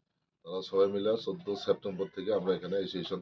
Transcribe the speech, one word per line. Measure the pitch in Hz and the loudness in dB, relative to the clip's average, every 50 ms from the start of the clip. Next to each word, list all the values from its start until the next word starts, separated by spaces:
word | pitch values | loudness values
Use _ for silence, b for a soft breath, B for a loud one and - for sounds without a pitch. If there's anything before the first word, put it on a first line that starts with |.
| _ _ _ _ _ _ _ _ - | _ _ _ _ _ _ _ _ -10
তারা | 85 90 92 | -6 -6 -6
সবাই | 92 - 101 98 98 | -4 2 4 6 6
মিলে | 98 101 101 101 107 113 113 - | 6 4 2 2 2 2 2 0
চোদ্দ | 101 92 87 - 101 101 | -4 -6 -6 -4 -4 -4
সেপ্টেম্বর | 98 - - - - - 101 95 90 98 - - | -2 2 0 0 0 0 -6 -4 -4 -4 -4 -4
থেকে | 98 92 104 107 | -6 -2 0 0
আমরা | 95 90 95 90 | 2 2 2 0
এখানে | 85 90 87 98 | 0 0 -2 -2
অ্যাসোসিয়েশন | 101 95 - - 90 82 - 95 90 | -2 -2 -2 -4 -6 -6 -4 -6 -6